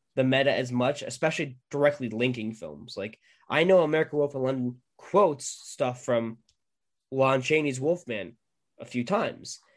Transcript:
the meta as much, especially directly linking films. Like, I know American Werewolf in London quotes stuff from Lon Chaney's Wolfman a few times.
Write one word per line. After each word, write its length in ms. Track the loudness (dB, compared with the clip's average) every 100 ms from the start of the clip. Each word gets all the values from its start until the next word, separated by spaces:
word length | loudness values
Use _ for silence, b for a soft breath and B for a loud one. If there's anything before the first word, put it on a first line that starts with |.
| _
the 80 | 0
meta 300 | 2 4 4
as 180 | 2 0
much, 300 | 0 0 -2
especially 560 | -8 -4 -2 -2 -6 -10 _
directly 380 | 2 2 2 -6
linking 440 | 0 0 0 -8
films. 400 | -10 -14 -14 -14
Like, 220 | -10 -10 -12 b b b
I 140 | 2
know 180 | 6 6
American 380 | 6 2 0 0
Werewolf 160 | -2
in 60 | -2
London 380 | -2 -2 -4 -8 _ _
quotes 500 | 0 2 4 0 -10
stuff 580 | -14 -18 -4 -4 -4
from 320 | 0 0 0 -8 _ _ _ _ _ _ _
Lon 300 | 2 2 2
Chaney's 400 | 2 2 2 -2
Wolfman 560 | -2 -2 -4 -8 -8 -14 _ _ _ -20
a 60 |
few 180 | -8 -6
times. 560 | -2 -2 -2 -6 -16 -18 b